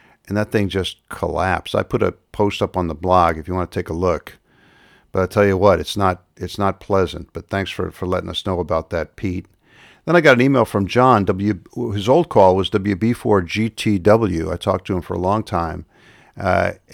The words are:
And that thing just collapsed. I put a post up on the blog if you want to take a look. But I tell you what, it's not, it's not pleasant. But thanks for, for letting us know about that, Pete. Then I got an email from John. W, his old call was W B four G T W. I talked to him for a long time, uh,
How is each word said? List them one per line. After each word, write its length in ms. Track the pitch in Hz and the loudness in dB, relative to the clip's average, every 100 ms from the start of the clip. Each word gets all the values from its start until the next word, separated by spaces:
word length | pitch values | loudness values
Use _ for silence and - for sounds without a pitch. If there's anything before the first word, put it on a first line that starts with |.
| _ _ - | _ _ -6
And 80 | 101 | -4
that 160 | 104 | 0
thing 160 | 110 98 | 0 0
just 400 | 95 90 - - | -2 -4 -8 -14
collapsed. 640 | - 85 78 92 85 - | -8 -4 -2 -2 -2 -2
I 80 | 104 | -4
put 220 | 98 123 | -2 -2
a 80 | 98 - _ | -2 -4 _
post 320 | - 104 - | -2 -2 0
up 140 | 98 92 | -4 -2
on 100 | 87 | -4
the 80 | |
blog 420 | 76 90 90 85 78 | -4 0 2 2 0
if 120 | 78 | -6
you 60 | |
want 140 | 90 85 | -6 -4
to 80 | 98 | -6
take 120 | - | -6
a 60 | |
look. 440 | 85 90 78 - - _ _ _ _ _ _ _ | -2 -2 -2 -6 -20 _ _ _ _ _ _ _
But 120 | 95 | -4
I 20 | 92 | -2
tell 180 | 104 | 2
you 120 | 101 95 | 2 4
what, 240 | 101 85 | 4 4
it's 160 | 80 101 | 0 -2
not, 260 | 95 87 _ - | 0 -2 _ -14
it's 200 | 92 - | -10 -4
not 220 | 98 92 | -4 -4
pleasant. 520 | - 98 90 82 85 | -2 0 0 -4 -14
But 160 | - - | -16 -8
thanks 240 | 98 92 | -6 -6
for, 180 | - 90 | -6 -8
for 160 | - 90 | -6 -4
letting 240 | 92 90 | -4 -4
us 160 | 87 - | -8 -4
know 140 | 87 | -4
about 300 | 80 82 78 | -2 -4 -4
that, 260 | 85 76 - | -6 -8 -8
Pete. 300 | 98 87 - _ _ _ - _ - | -8 -6 -10 _ _ _ -20 _ 0
Then 100 | 170 | 4
I 60 | |
got 140 | 151 123 | 6 6
an 40 | |
email 240 | 131 135 | 4 4
from 220 | 113 107 95 | 2 0 0
John. 400 | 120 131 113 95 | 2 4 4 2
W, 340 | 95 101 95 - - 117 | 0 -2 -2 -6 -8 -6
his 160 | 101 98 | -4 2
old 220 | 151 165 | 2 2
call 260 | 110 95 92 | 4 6 4
was 140 | 92 | 0
W 260 | 104 98 92 | -2 -2 0
B 160 | 110 | 0
four 300 | 117 120 101 | 0 0 0
G 260 | 85 104 110 | 0 -4 -4
T 300 | - 113 101 | -2 0 2
W. 520 | 92 113 107 82 82 | 4 4 4 -2 -4
I 60 | 87 | -4
talked 300 | - 95 - | -2 -2 -2
to 100 | 92 | -6
him 60 | |
for 100 | - | -4
a 60 | 92 | -4
long 240 | 90 107 | -2 -2
time, 420 | - 90 85 85 - _ _ - _ - | -2 -4 -4 -6 -12 _ _ -20 _ -6
uh, 340 | 95 92 92 - _ | -2 0 0 -6 _